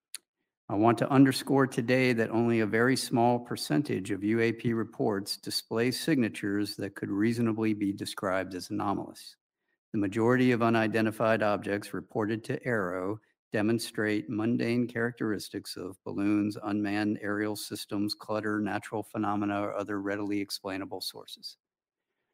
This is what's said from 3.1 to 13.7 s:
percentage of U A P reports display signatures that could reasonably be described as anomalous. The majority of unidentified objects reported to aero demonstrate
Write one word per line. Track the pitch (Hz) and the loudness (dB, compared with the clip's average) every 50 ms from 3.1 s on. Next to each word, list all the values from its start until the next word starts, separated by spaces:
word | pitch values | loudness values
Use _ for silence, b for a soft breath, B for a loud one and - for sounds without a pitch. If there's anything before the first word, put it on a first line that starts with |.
| 131 120 117 123 120 120 | 2 4 4 4 4 2
percentage | 123 - 113 104 - - 147 151 143 - 110 104 95 107 | 0 -4 -6 -8 -4 0 0 0 2 0 -2 -2 -2 -4
of | 101 95 101 | -4 -2 0
U | 107 113 113 | 2 2 4
A | 113 117 113 | 2 2 0
P | 113 - 120 113 | 0 -2 0 0
reports | 113 110 117 - - 135 117 104 98 101 - - - | 0 -2 -4 -4 -2 0 0 0 0 -2 -4 -8 -8
display | - - - - - _ 110 113 120 123 | -8 -6 -6 -6 -4 _ 0 0 0 0
signatures | 123 - - 165 160 135 117 101 - - - 101 101 104 104 98 - - | 0 0 0 2 2 4 2 0 -2 -4 -4 -2 0 0 -2 -2 -4 -6
that | 104 98 - | -8 -8 -6
could | - - 104 | -6 -6 -4
reasonably | 101 101 107 117 117 117 117 113 107 110 110 110 104 | 0 2 2 2 2 2 2 0 2 0 0 0 0
be | 104 104 98 | 0 0 -2
described | 101 104 98 - - - 107 95 92 95 92 - 92 | -2 -2 -6 -8 -6 -4 -2 -2 0 0 -2 -4 -6
as | 90 90 - | -8 -8 -6
anomalous. | 104 104 101 104 98 87 - - - - - - - _ _ _ _ _ _ _ _ _ _ _ | -6 -2 -2 -2 -2 -2 -4 -8 -12 -18 -20 -20 -20 _ _ _ _ _ _ _ _ _ _ _
The | - 107 | -2 -2
majority | 101 95 98 113 110 120 127 127 127 127 123 | -2 0 0 2 4 4 6 6 6 4 4
of | 113 120 | 4 4
unidentified | 117 117 113 110 107 107 113 110 110 107 - 120 110 113 107 107 | 4 4 4 2 2 2 2 2 2 0 0 2 2 4 4 4
objects | 104 104 98 101 98 101 104 104 - - | 2 2 0 0 -2 -4 -4 -4 -6 -8
reported | 92 82 - - 117 107 101 113 107 - | -8 -10 -4 -2 -2 0 0 -2 -4 -4
to | - 131 - - | -6 -8 -6 -2
aero | 127 120 107 95 87 90 92 92 98 110 110 - _ _ _ _ _ | -2 0 0 0 -2 -2 -4 -4 -4 -6 -6 -10 _ _ _ _ _
demonstrate | - 110 104 110 | -2 0 2 2